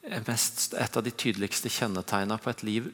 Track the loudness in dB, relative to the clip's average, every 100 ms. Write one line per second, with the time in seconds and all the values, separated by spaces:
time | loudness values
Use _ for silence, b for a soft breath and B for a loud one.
0 | -4 -4 0 2 2 0 -2 0 2 2
1 | 0 0 0 2 0 0 -2 0 0 0
2 | 0 0 2 0 -2 -4 0 -2 -2